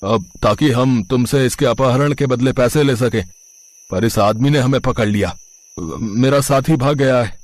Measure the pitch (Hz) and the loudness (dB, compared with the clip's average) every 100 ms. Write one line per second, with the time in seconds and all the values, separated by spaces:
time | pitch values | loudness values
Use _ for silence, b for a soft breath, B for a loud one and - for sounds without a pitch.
0 | 98 110 90 - 107 104 147 123 127 127 | -2 -4 -4 -4 -2 2 2 2 2 0
1 | 95 131 120 143 127 - 139 113 131 131 | 0 -2 0 0 0 0 -2 2 0 2
2 | 143 143 139 123 131 120 123 151 143 123 | 0 0 -2 0 0 2 0 2 0 2
3 | 120 113 92 - _ _ _ _ _ 92 | 0 -2 -6 -12 _ _ _ _ _ -2
4 | 113 110 101 110 131 147 127 135 - 123 | -2 2 0 2 2 2 2 0 -2 -2
5 | 110 101 92 - - _ _ - 85 73 | 0 0 -2 -6 -18 _ _ -14 -10 -8
6 | 110 101 131 143 139 139 131 160 131 147 | -6 0 2 2 2 -2 0 0 0 0
7 | 139 127 113 - | 2 2 0 -6